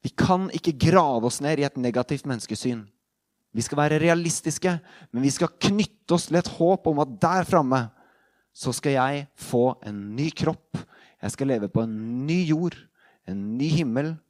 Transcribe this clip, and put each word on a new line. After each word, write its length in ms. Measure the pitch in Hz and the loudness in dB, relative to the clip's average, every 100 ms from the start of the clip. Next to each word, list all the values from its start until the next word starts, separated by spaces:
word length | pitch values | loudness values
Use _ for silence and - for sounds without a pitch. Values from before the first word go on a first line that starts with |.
| - | -8
Vi 80 | - | -2
kan 320 | - 185 190 165 | 2 2 0 -2
ikke 200 | - 139 | -4 2
grave 480 | 165 185 156 120 117 | 4 6 4 2 0
oss 140 | - | 0
ned 160 | 143 156 | -2 0
i 60 | 143 | 0
et 120 | 131 | -2
negativt 460 | 123 120 123 143 139 | -2 0 -2 -4 -4
menneskesyn. 560 | 120 - 110 127 117 104 _ _ _ _ _ _ 113 | -6 -6 -4 -4 -4 -10 _ _ _ _ _ _ -6
Vi 80 | 117 | -2
skal 140 | 147 | 0
være 200 | 147 156 | 2 2
realistiske, 800 | 165 170 165 - 165 147 180 170 - - - | 4 2 0 -2 -4 -2 -2 -2 -6 -20 -10
men 120 | 120 | -2
vi 80 | 139 | 0
skal 180 | - 170 | 0 -2
knytte 640 | _ 202 202 180 _ - 170 | _ 0 2 0 _ 0 0
oss 120 | - | 2
til 80 | 170 | 0
et 120 | - - | 0 2
håp 280 | 170 190 165 | 2 4 0
om 140 | 147 | 0
at 120 | 147 110 | 0 0
der 280 | 165 185 170 | 2 2 4
framme 400 | 180 131 131 117 _ _ _ _ _ _ - | 4 4 2 0 _ _ _ _ _ _ -8
så 140 | 131 | -6
skal 220 | 120 147 135 | -2 0 2
jeg 300 | 131 143 143 _ | 2 -2 -8 _
få 380 | - 123 123 123 107 | -2 2 2 0 -10
en 120 | 101 101 113 | -10 -8 -4
ny 140 | 156 | -6
kropp. 460 | - 156 - _ - - - - _ | -2 -4 -4 _ -12 -12 -20 -20 _
Jeg 120 | 104 | -8
skal 180 | - 139 | -4 -2
leve 180 | 120 101 | -2 0
på 140 | 113 | -2
en 100 | 113 107 110 123 143 | -2 -6 -6 -6 -2
ny 140 | 175 170 | 0 2
jord, 280 | 156 175 - - _ _ _ - | 0 0 -6 -20 _ _ _ -10
en 140 | 98 101 117 | -8 -6 -4
ny 100 | 151 | 0
himmel. 460 | 160 143 120 151 160 | 0 0 -2 -4 -6